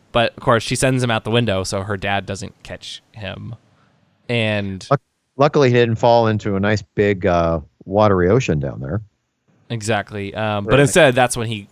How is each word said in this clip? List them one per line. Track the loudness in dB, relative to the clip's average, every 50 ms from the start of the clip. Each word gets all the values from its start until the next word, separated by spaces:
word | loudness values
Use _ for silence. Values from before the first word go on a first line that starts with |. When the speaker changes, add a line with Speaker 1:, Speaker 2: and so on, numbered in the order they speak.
| _ _ 0
Speaker 1:
But, | 0 0 0 -2
of | -4 0
course, | 2 2 2 2
she | -2 -2
sends | 0 0 0 0 0 0
him | -2
out | -2 -2 -2
the | 0 0
window | 0 2 0 -2 -2 -4
so | -4 -4 -6 -4
her | -4 -6
dad | -6 -4 -2 -2 -2 -4
doesn't | -6 -10 -10 -10 -14 -16 _ -18
catch | -16 -16 -16 -14 -16 -18 -18 _ _ _
him. | -14 -12 -12 -12 -12 -14 -14 -16 -16 _ _ _ _ _ _ _ _ _ _ _ _ _ -4
And | -2 -2 0 0 -2 -2 -4 -6 -8 -10 -4 -4
Speaker 2:
Luck-, | -4 -4 -4 _ _ _ _ _ _
luckily, | 0 0 2 4 4 4 4
he | 4
didn't | 4 4 2 2
fall | 2 4 4 4 6 4 2
into | 0 -2 -2 -4 -2
a | 0
nice | 0 0 0 -2 -4
big, | -6 _ 0 0 0 0 0 0
uh, | 0 2 2 2 0 -2 -4 -6 -10 _ _ -14
watery | -4 0 2 4 4 4 4 4 4
ocean | 2 2 2 0 -2 -2
down | -2 -6 -8 -10
there. | -10 -8 -8 -8 -8 -12 _ _ _ _ _ _ _ _ _ _ _ _
Speaker 1:
Exactly. | -10 -8 -4 -2 -2 -2 -4 -6 -10 -10 -10 -8 -8
Um, | -6 -4 -4 -4 -4 -2
but | 2 4
Speaker 3:
Right. | 4
Speaker 1:
instead, | 4 4 6 6 6 6 6
that's | 4 2 0 0
when | -4 -6 -6
he, | -8 -8 -10 -14